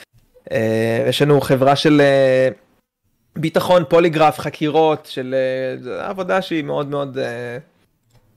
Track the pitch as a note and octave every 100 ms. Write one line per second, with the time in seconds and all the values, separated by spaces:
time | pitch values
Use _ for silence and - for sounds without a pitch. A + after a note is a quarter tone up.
0 | - _ _ _ - B2+ A2 A2 A2+ A#2
1 | B2 - D3 C#3+ - C3 C3 C#3 D#3+ D3
2 | C#3 C3+ C3 C3 C3 - _ _ _ _
3 | _ _ _ E3 D#3+ F3+ F3+ F3+ - E3
4 | E3 D3+ D3+ - D#3 - D3+ D3+ D#3 D3+
5 | - C#3 B2+ C3 C3 C3 C3 C3 B2 F2+
6 | - G3 F#3 F#3+ F#3 E3 C#3+ C#3+ C#3+ C#3+
7 | C#3 B2+ B2 A#2+ A#2+ A#2+ - _ _ _
8 | _ _ _